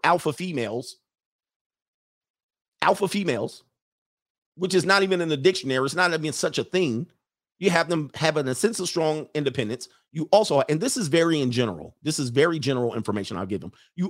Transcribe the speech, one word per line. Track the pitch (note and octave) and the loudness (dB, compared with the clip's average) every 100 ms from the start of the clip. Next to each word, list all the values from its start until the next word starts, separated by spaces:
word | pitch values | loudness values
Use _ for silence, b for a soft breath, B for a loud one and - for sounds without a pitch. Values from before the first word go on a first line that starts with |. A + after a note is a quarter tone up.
alpha | D3+ F3 E3 | 2 2 0
females. | C#3+ F3+ C#3+ G#2+ A#2 - - _ _ _ _ _ _ _ _ _ _ _ _ _ _ _ _ _ _ | -4 -6 -4 -4 -6 -8 -16 _ _ _ _ _ _ _ _ _ _ _ _ _ _ _ _ _ _
Alpha | D#3+ F#3 G3 | 0 2 0
females | G3+ F3 A#2 A2 - _ _ _ _ _ _ _ _ _ - | -2 -2 -2 -4 -10 _ _ _ _ _ _ _ _ _ -8
which | F3+ | 0
is | F#3 | 2
not | F3 G3 | 4 4
even | G3 F3+ | 4 0
in | E3 | 0
the | C#3+ | 2
dictionary. | D#3+ F#3+ C3+ C3 | 2 2 -2 0
It's | C3+ | 0
not | E3 F3+ | 2 2
even | D#3+ D3+ | 0 -4
such | - D#3+ - | -4 -4 -4
a | |
thing. | - F#3 D#3+ A2+ E3+ _ _ _ _ _ | -2 0 0 -2 -6 _ _ _ _ _
You | F#3 | 2
have | E3+ D#3+ | 2 2
them | E3+ C#3+ | -2 -4
having | - D#3+ D3+ C3 | -2 0 0 -2
a | |
sense | B2+ G#3+ G#3 | 0 0 0
of | F3+ | -4
strong | E3+ D#3 D#3 - | 0 0 -2 -4
independence. | D3+ C#3 A#2+ G#2+ B2+ - b b | -4 -2 -2 -4 -6 -12 b b
You | D#3+ D#3 | -8 4
also, | G3+ G#3+ C#3+ C3 | 4 6 2 2
and | D#3 | 0
this | B3 C4 | 0 -2
is | E3 | 0
very | E3 E3 D#3 | 2 4 2
in | B2+ | 2
general, | A#2+ A#2 E2 D#2 - | 0 0 -4 -12 -8
this | D3+ D#3 | -6 -4
is | B2+ | 0
very | B2 E3 E3 | 2 2 2
general | C3+ B2+ A#2+ | -2 0 -2
information | G#2+ G#2+ G#2 F#2+ F#2 | -2 -4 -4 -4 -6
I'll | F#2+ | -4
give | G2 | -6
them. | D2+ b b | -8 b b
You | - F#3 | -6 2